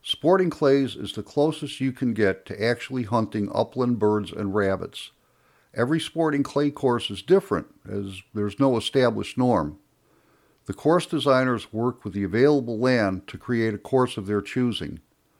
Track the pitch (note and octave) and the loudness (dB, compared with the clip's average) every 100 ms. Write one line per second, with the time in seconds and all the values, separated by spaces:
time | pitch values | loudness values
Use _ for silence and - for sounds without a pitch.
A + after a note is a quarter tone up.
0 | - - D3+ F#3+ F#3 - C#3+ C#3 C3 - | -6 -2 4 4 2 2 2 4 2 -4
1 | G2+ - - - D#3 D3+ - - C3 B2+ | -10 -10 -6 0 0 0 -10 -4 -4 -2
2 | B2+ A2 G2+ F#2+ - F#2+ A2+ A#2+ - C3 | -2 2 0 0 -8 -4 -2 -2 -4 -6
3 | A2 A#2 A2 A2+ G2+ - A2 B2+ B2 A#2+ | 0 0 0 -2 -2 0 -2 0 0 2
4 | G#2 G#2+ G2 - G2+ G2+ G2 F#2 E2 - | 2 2 -2 -6 -2 0 0 0 -6 -12
5 | - _ _ _ _ _ _ - B2 D#3+ | -18 _ _ _ _ _ _ -2 0 0
6 | D#3+ E3 D#3+ C#3+ C#3 - D3 C#3+ C3+ A#2+ | -2 -2 0 0 0 0 -2 0 0 0
7 | - G2+ - F#3+ - F2 - _ G2 G2+ | -2 -10 2 2 2 -4 -4 _ -10 -8
8 | G2 F#2+ _ G#2+ G#2 G2+ C#3 A#2+ - C#3 | -8 -12 _ -4 -4 2 2 2 0 2
9 | B2 G#2 G2 - B2+ G#2 D2+ - _ _ | 2 0 -6 0 2 2 0 -8 _ _
10 | _ _ _ _ _ _ - - D3 E3+ | _ _ _ _ _ _ -12 -2 2 2
11 | - D#3 C#3+ C3 B2+ A#2+ - A2 A#2+ B2 | 2 -2 2 2 2 -2 -4 -4 -4 -4
12 | G#2+ G2 G2 G#2 C#3+ D3 A#2 A2 B2+ B2+ | -8 -4 -2 4 4 4 0 -2 2 2
13 | G2+ F#2+ - - - A#2 A2+ G#2 - C3 | 2 -2 -8 -16 -4 0 0 -2 0 0
14 | B2+ - G2 G#2 G2 - B2 A2+ D2 D#2+ | 2 -2 -2 -4 -2 -2 -2 -2 -8 -10
15 | _ _ _ _ | _ _ _ _